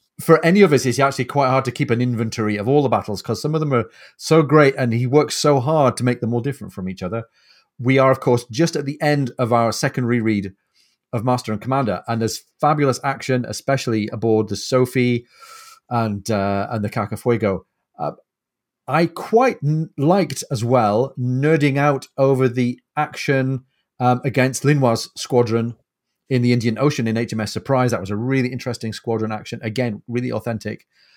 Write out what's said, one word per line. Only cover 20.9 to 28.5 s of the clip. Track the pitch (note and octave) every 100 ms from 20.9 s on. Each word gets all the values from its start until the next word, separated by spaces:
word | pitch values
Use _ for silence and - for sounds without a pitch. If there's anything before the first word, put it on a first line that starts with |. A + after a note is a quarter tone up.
| G#2+ C3+ C3+
nerding | B2 B2+ D3 D#3+ D3 C#3
out | D3 C3+ - -
over | C3+ C3 C3
the | B2 B2 B2 _ -
action, | D3 - - C3+ C3 C3 _ _ _ -
um, | B2 B2
against | C#3 B2+ C3 C3+
Linois' | C#3 D3 B2+ A2+ - -
squadron | - B2 A2+ A2+ A#2 A#2 _ _ _ _ -
in | B2+
the | A#2+
Indian | A#2+ A#2 A2
Ocean | C#3+ C#3+ A2+
in | A2+
H | A#2
M | A2+
S | G#2
Surprise. | A2 - C3 B2
That | A2
was | F#2+
a | G#2
really | B2 C3+ B2